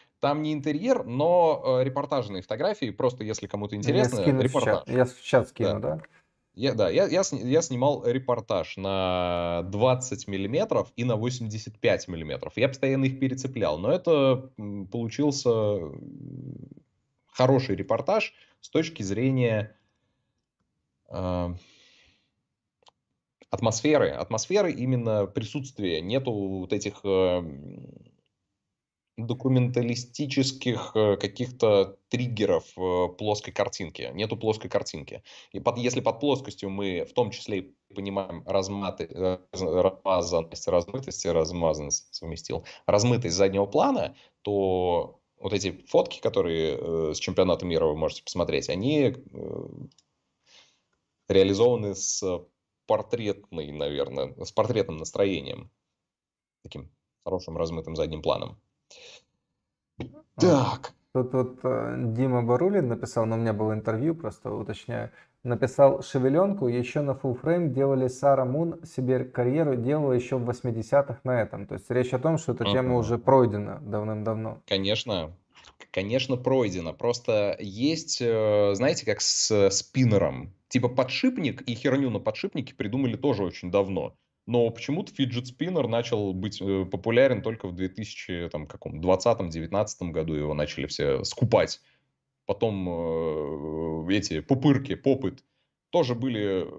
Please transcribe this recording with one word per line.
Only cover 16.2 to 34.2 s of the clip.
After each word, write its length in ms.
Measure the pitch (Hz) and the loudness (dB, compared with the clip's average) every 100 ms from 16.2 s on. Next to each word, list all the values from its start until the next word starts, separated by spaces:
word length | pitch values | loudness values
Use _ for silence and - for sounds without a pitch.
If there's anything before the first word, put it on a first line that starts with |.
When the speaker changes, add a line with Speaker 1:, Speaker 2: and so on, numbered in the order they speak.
| - - - 50 - - _ _ _ _ _ | -14 -12 -12 -14 -16 -20 _ _ _ _ _
Speaker 1:
хороший 480 | - 127 135 131 | 2 4 4 2
репортаж 600 | 95 - 113 - 208 - - _ _ | -4 -2 -2 0 0 -2 -8 _ _
с 100 | - | -4
точки 320 | 160 165 - | -2 -2 -4
зрения, 720 | 98 98 131 131 120 107 107 _ _ _ _ _ _ _ _ _ _ _ _ _ - | -4 0 0 2 2 0 -2 _ _ _ _ _ _ _ _ _ _ _ _ _ -12
э, 460 | 87 90 90 90 87 _ _ _ _ _ _ _ _ _ _ _ _ _ _ _ _ _ _ - | -6 -2 -2 -2 -6 _ _ _ _ _ _ _ _ _ _ _ _ _ _ _ _ _ _ -8
атмосферы. 600 | - 113 - 151 147 87 | -2 0 2 4 4 4
Атмосферы 600 | 67 85 113 - 202 180 | 0 -4 -4 0 2 2
именно 540 | - 127 127 113 107 95 | 0 -2 0 0 0 0
присутствия. 720 | - 110 147 131 - 92 80 | -4 -6 -8 -8 -4 -2 -2
Нету 320 | 87 127 127 | -2 -2 -2
вот 400 | 104 95 95 90 | -2 -2 -4 -2
этих, 280 | 104 101 - | -2 -4 -6
э, 380 | 101 95 92 90 82 69 - - - - - _ _ _ _ _ _ _ _ _ _ - | 0 4 4 2 -4 -10 -14 -16 -18 -20 -20 _ _ _ _ _ _ _ _ _ _ -8
документалистических, 1700 | 117 120 135 127 123 123 117 117 - - 139 139 131 - 127 107 - 110 | -6 0 4 4 4 2 0 -2 -6 -6 -2 0 0 0 -4 -4 -2 2
э, 200 | 104 98 | 4 2
каких-то 840 | 98 - 123 127 107 101 95 - - | -2 -4 -6 2 4 6 4 -2 -6
триггеров, 560 | 123 123 107 98 82 - - | -4 -2 0 2 2 0 -4
э, 320 | 92 90 87 - | 0 2 0 -2
плоской 360 | 107 104 - | -2 -2 -4
картинки. 580 | - 101 - 82 - 62 | -2 -2 -4 -10 -8 -8
Нету 240 | 78 | -4